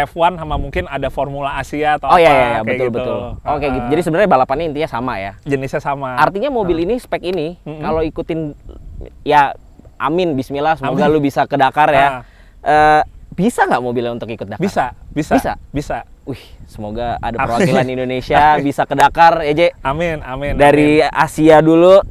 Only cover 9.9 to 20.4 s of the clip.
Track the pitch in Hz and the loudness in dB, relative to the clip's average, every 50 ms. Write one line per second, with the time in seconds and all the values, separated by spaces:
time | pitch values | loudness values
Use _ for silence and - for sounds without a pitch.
9.9 | _ - 117 139 156 180 185 170 147 131 127 - 139 139 147 156 160 135 131 143 | _ -6 -4 -2 0 0 0 0 -2 -4 -6 -6 -6 -4 -2 -2 -2 -2 -2 -4
10.9 | 156 143 147 147 156 156 143 139 - 151 139 - 147 139 131 131 - 147 151 156 | -2 0 2 2 2 2 0 0 0 -2 -2 -2 0 0 0 2 2 2 2 4
11.9 | 147 135 139 139 131 127 120 _ _ - - - - - - - 147 151 151 151 | 4 4 2 2 0 -4 -12 _ _ -20 -20 -20 -18 -8 -2 2 2 4 4 6
12.9 | 151 151 - - - - - - - - 175 240 - - 392 381 - 127 123 123 | 4 4 2 -2 -8 -20 -20 -12 -4 -2 -2 0 2 0 0 0 0 -2 -2 -2
13.9 | 120 127 117 120 117 117 113 107 117 101 - 95 104 104 170 202 - 180 139 123 | -4 -2 -2 -4 -6 -6 -8 -10 -10 -10 -10 -10 -8 -6 -6 -4 -2 -2 -4 -4
14.9 | - - - - - 143 160 - 147 135 - 147 104 - - - - 139 147 - | -6 -14 -16 -10 -6 -6 -4 0 0 -2 -2 -2 -8 -8 -12 -10 -10 -8 -8 -6
15.9 | 151 117 - - - _ - - 127 - - - - - - - - - 107 104 | -8 -10 -10 -14 -20 _ -14 -14 -14 -14 -14 -20 -20 -20 -20 -20 -16 -12 -12 -10
16.9 | 104 113 120 120 117 - - 117 113 117 135 123 117 117 196 - 131 131 127 127 | -8 -6 -6 -6 -6 -6 -6 -6 -4 -4 -4 -2 0 0 0 2 2 0 0 -2
17.9 | 127 127 127 127 127 127 127 - 151 143 147 151 151 151 139 143 135 - 139 - | -4 -6 -4 -4 -6 -6 -4 0 2 4 4 4 4 2 0 -2 -2 -2 -2 -2
18.9 | 139 139 143 139 - 160 170 165 165 165 160 147 151 151 170 175 - - - 135 | 0 2 2 2 4 6 6 6 4 2 0 -2 2 2 2 0 0 -2 -6 -4
19.9 | 139 156 175 170 160 151 - 131 131 135 | -4 -2 -4 -4 -4 -6 -8 -10 -10 -6